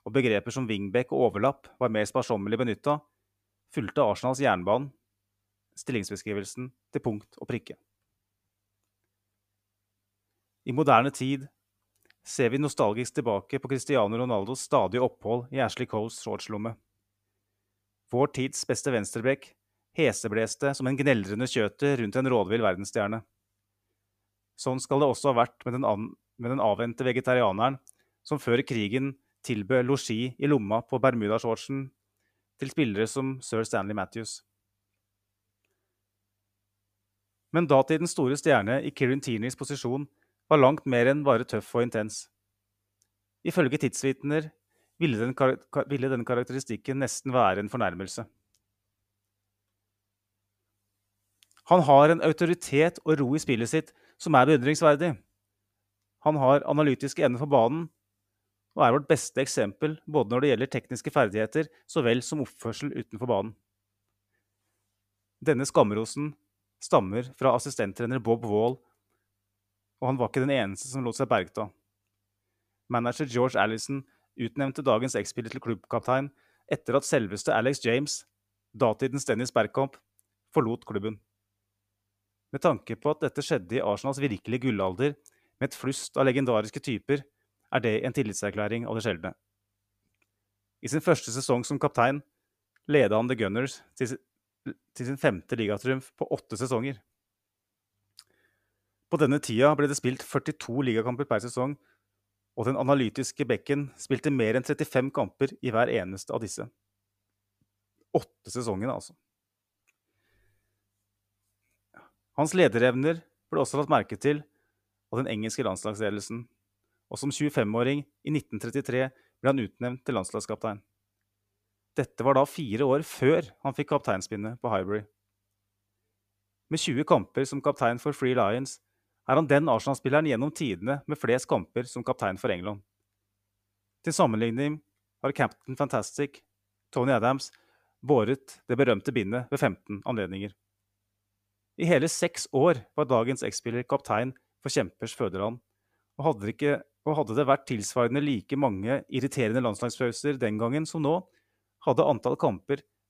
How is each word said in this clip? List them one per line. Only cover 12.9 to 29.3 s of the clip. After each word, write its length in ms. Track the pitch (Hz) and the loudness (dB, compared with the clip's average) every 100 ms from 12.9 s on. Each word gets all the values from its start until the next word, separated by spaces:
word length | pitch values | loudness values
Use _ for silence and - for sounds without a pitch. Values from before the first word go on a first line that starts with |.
| 107 123 - | 2 -4 -4
tilbake 400 | 120 101 - 135 | -2 -2 -2 -6
på 80 | 123 | -4
Cristiano 480 | 135 - 135 104 113 | -6 0 2 2 0
Ronaldos 460 | 127 110 98 131 - | -2 -2 -2 -8 0
stadige 340 | 139 95 117 | 2 2 0
opphold 460 | 123 - 101 120 123 131 | -2 -2 -4 -4 -4 -4
i 60 | |
Ashley 240 | 117 - 123 | -4 -4 -6
Coles 300 | 110 110 - | -6 -6 -8
shortslomme. 540 | - 104 - 107 110 113 _ _ _ _ _ _ _ _ _ _ _ _ _ | -8 -8 -8 -8 -8 -10 _ _ _ _ _ _ _ _ _ _ _ _ _
Vår 220 | 123 143 - | 0 0 0
tids 300 | 127 - - | -6 -4 -4
beste 240 | 123 147 | -2 0
venstrebekk 540 | 120 98 - 117 135 - _ _ _ _ - | -2 -2 -2 0 -2 -6 _ _ _ _ 0
hesebleste 760 | 143 101 113 104 110 - 139 135 | 0 0 -2 -2 -2 -2 -4 -2
som 140 | 127 | -2
en 80 | 135 | 0
gneldrende 480 | 143 120 95 107 127 | 2 2 0 -4 -2
kjøter 460 | 127 104 - 143 135 | 0 -2 0 0 0
rundt 160 | 107 123 | 0 -2
en 100 | 131 | 2
rådvill 360 | 123 92 113 107 | 2 2 2 0
verdensstjerne. 540 | 90 101 117 101 113 - _ _ _ _ _ _ _ _ _ _ _ _ - | 0 -4 -4 -2 -4 -10 _ _ _ _ _ _ _ _ _ _ _ _ -8
Sånn 240 | - 131 | -6 -6
skal 180 | - 139 | -2 2
det 60 | 143 | 2
også 220 | 120 143 | 2 2
ha 80 | 120 | 2
vært 240 | 123 - 123 | 2 -2 -8
med 140 | 123 | -2
den 80 | 127 | 0
an-, 240 | 101 110 - _ - | 0 -4 -12 _ -10
med 140 | 120 | -6
den 80 | 135 | 0
avvente 460 | 110 104 117 113 127 | 2 2 -2 -2 -2
vegetarianeren 720 | 120 127 127 110 98 123 135 - _ _ _ - | 0 2 2 2 2 0 -2 -10 _ _ _ -8
som 100 | 147 | -4
før 180 | - 120 | 0 0
krigen 540 | - 117 104 123 139 135 _ | 0 -4 -2 -2 -4 -8 _